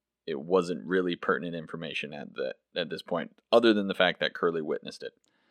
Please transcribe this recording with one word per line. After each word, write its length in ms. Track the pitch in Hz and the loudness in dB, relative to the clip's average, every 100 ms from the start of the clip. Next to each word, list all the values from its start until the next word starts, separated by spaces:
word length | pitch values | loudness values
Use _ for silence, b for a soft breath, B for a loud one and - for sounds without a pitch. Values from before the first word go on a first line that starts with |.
| _ _ - | _ _ -8
it 140 | 71 | -8
wasn't 460 | 78 92 87 82 71 | 2 2 2 -4 -2
really 280 | 92 90 | 0 0
pertinent 400 | 85 - 82 85 | -2 0 -2 -2
information 580 | 85 78 82 80 67 71 | -8 -8 -10 -8 -8 -8
at 220 | 73 - | -10 -12
the, 200 | - 64 - _ | -8 -8 -8 _
at 160 | - 82 | -6 -6
this 120 | 78 | -8
point, 300 | - 87 73 - _ | -6 -6 -6 -12 _
other 200 | 117 117 | 6 8
than 140 | 104 98 | 6 2
the 80 | |
fact 240 | 92 92 82 | 2 2 2
that 140 | 73 | -2
Curley 280 | - 87 82 | 0 0 0
witnessed 400 | 78 71 69 - | -2 -4 -6 -12
it. 100 | 64 - _ _ _ | -14 -14 _ _ _